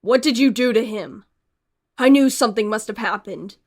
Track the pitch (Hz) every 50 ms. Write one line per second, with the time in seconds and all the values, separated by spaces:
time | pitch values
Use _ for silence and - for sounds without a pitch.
0 | - 185 247 262 240 311 254 226 269 269 208 233 247 247 233 220 226 220 214 214
1 | 175 139 - 208 - _ _ _ _ _ _ _ _ _ _ _ _ _ _ -
2 | 247 262 277 277 277 262 262 - 254 233 196 226 214 208 214 214 214 - 208 220
3 | 233 202 185 202 _ - 185 156 165 196 - _ _